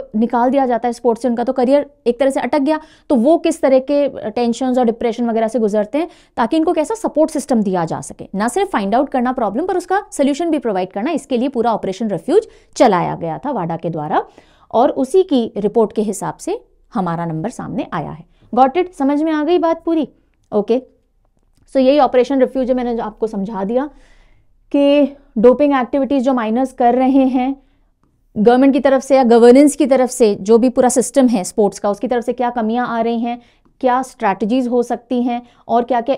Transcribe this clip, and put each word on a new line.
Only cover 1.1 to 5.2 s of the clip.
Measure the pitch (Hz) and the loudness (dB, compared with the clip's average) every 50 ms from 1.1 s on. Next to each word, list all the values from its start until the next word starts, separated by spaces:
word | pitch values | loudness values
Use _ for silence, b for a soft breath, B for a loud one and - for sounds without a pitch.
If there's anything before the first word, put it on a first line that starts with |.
| 226 220 - | 0 0 -2
से, | 254 | -4
उनका | 240 226 240 | -2 -2 -2
तो | 233 254 | -4 -2
करियर | 277 247 233 277 285 277 285 _ _ - | 0 0 2 2 2 0 -2 _ _ -4
एक | 233 240 - | -2 0 0
तरह | 269 269 | 0 0
से | 269 285 | 0 -2
अटक | - 247 311 302 | -2 -2 -2 -2
गया, | 269 285 311 311 311 B B B B B | 0 0 -2 -2 -4 B B B B B
तो | 311 | 0
वो | 240 220 285 330 320 | 2 4 4 2 2
किस | 330 330 320 - - | 2 0 -2 0 0
तरह | 269 269 262 | 2 2 2
के | 262 262 285 285 285 269 - - - 220 | 2 0 0 0 0 -2 -4 -6 -10 -8
टेंशंस | 214 240 240 233 233 - 269 254 254 254 | -4 -4 -2 -2 -2 -2 -2 -2 0 0
और | 254 | 0
डिप्रेशन | 233 226 233 247 240 214 240 | 0 0 -2 -2 -4 -4 -2